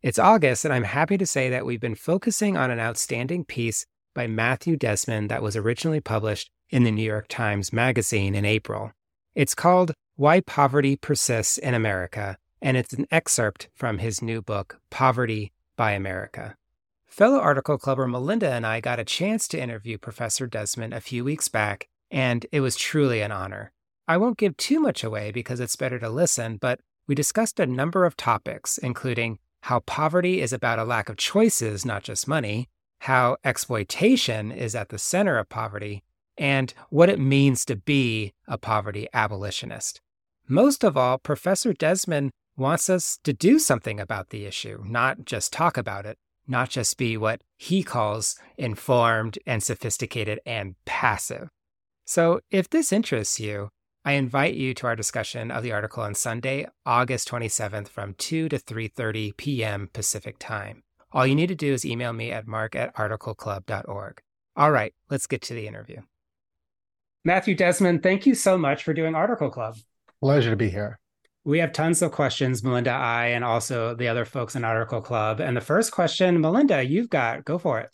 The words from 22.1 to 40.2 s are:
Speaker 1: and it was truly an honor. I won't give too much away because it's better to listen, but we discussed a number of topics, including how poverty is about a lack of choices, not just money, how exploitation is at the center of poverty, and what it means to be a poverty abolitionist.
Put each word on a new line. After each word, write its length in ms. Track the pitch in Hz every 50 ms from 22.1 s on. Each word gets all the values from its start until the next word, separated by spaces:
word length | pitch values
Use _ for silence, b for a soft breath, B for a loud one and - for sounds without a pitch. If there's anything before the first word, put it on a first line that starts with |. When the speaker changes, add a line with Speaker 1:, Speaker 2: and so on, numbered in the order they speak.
Speaker 1:
and 340 | - 143 131 123 120 117 - -
it 80 | - 147
was 160 | 135 127 -
truly 460 | - - - - 151 143 131 120 110
an 100 | 104 104
honor. 400 | 107 95 95 95 98 101 107 - _ _ _ _ _ _ _
I 120 | - 165
won't 200 | 175 214 247 220
give 200 | - 214 190 147
too 240 | - - - 269 320
much 200 | 311 247 156 -
away 300 | - 113 110 104 104 104
because 300 | 107 123 - - 131 120
it's 160 | 123 117 -
better 200 | - 143 127 123 120
to 100 | 113 110
listen, 480 | 113 143 175 - - - 117 113 110
but 240 | 101 - 127 123 - _ _ _ _ _
we 80 | - -
discussed 420 | 151 147 - - 214 233 226 -
a 80 | - 180
number 380 | 127 123 127 139 165 170 190 180
of 140 | 170 -
topics, 600 | - - - 117 101 _ - 104 - - - -
including 600 | - - 127 117 - - 131 120 117 117 113 110 - _ _ _ _
how 180 | - - 123 120
poverty 640 | - - - - 156 156 160 180 175 180 185 185
is 100 | 135 117
about 260 | 127 123 - 120 113
a 60 | 113 110
lack 240 | 117 120 110 107
of 80 | - 104
choices, 680 | - - - - 202 226 220 - - 120 110 104 98 -
not 180 | 123 107 101 -
just 240 | - 110 - -
money, 400 | 127 151 156 123 104 104 113 127 _ _ _ _ _ _ _
how 380 | - 131 131 127 127 123 135 - -
exploitation 1080 | 135 123 - - - 123 110 98 - - - 185 226 262 240 - - 113 107 104 110
is 240 | 127 - 127 113 101
at 140 | 117 101 -
the 100 | - 101
center 380 | - - - 185 208 190 139
of 100 | 113 98
poverty, 560 | _ - 113 113 113 98 104 104 104 101 101 _ _ _ _ _ _ _
and 360 | - 151 139 139 135 131 123 - B B B
what 180 | - 143 165
it 120 | 190 196 -
means 440 | 135 135 139 139 139 139 127 - -
to 140 | - 120
be 560 | 101 - - 147 139 131 120 110 110 104 98 _ _ _
a 120 | - 117
poverty 500 | 110 - - 110 107 101 107 98 104 110 - -
abolitionist. 880 | 123 110 101 104 95 101 101 - - - - 104 110 - - - - _ _ _ _